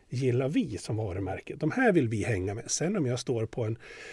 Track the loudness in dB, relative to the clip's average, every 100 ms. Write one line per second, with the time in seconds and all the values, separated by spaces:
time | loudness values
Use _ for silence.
0 | _ -2 2 2 2 0 0 -4 -4 -4
1 | -2 -4 -4 -6 -8 -2 0 4 6 6
2 | 4 2 2 2 0 -4 -4 -2 0 2
3 | 0 0 0 -2 -2 -2 -4 -4 -8 -18
4 | -16